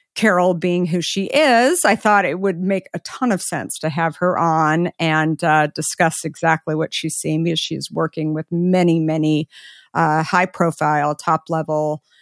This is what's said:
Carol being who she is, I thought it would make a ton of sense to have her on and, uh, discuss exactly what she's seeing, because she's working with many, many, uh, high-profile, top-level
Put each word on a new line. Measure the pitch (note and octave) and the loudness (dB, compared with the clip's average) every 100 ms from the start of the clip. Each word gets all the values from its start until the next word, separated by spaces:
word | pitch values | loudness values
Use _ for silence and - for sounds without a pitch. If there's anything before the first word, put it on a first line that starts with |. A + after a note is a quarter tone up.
| _ - | _ 0
Carol | G#3+ F3+ F3+ | 2 4 2
being | F3 F3+ F3 | 2 0 0
who | F3 F3 | 0 -2
she | D#3+ G3 G3 | -2 -4 -2
is, | D4 D4+ A#3 B3+ F4 | 2 4 4 2 2
I | G#3+ | 2
thought | A#3 G#3+ G3+ | 2 4 2
it | E3+ F3 | 2 -2
would | G3 E3+ | -2 -2
make | F#3 F#3+ - | -2 -2 -4
a | E3+ | -12
ton | - - B3 | -10 -4 -2
of | F#3 | -2
sense | - D#3 - - | -2 -6 -8 -6
to | D#3+ | -4
have | D3 E3 - | -2 -2 0
her | F3+ - | -2 2
on | E3 D#3+ D#3 D#3+ F3 - | 2 2 2 2 0 -2
and, | E3 D#3 D#3 D3+ | 0 2 0 0
uh, | E3 D#3 D3+ | 2 2 2
discuss | - - - E3 - | -2 -6 0 0 0
exactly | D#3 - E3 D#3+ - | -8 -2 -2 0 -2
what | D#3 D#3 | -4 -4
she's | - D#3+ | -6 -6
seeing, | - D#3 D#3 | -6 -2 -2
because | E3+ E3 | 0 -2
she's | - D3 C#3 | -4 -8 -6
working | D#3+ D#3+ - D#3 | -4 -4 -4 -4
with | D#3 - | -4 -4
many, | E3+ F3+ F#3 F3 E3 | -2 2 2 4 2
many, | D#3 D#3+ D#3 D3+ D#3 - - - _ | 2 0 2 0 -2 -12 -20 -20 _
uh, | - D#3+ D#3 | 0 2 0
high-profile, | D#3 F3+ F#3+ - E3+ - D3+ D3+ D3 | 0 0 0 0 -2 0 0 0 0
top-level | D3+ - D#3+ - D#3+ D#3+ D3+ D3+ D3+ _ _ | -2 -2 -2 -2 -6 -2 -2 -2 -4 _ _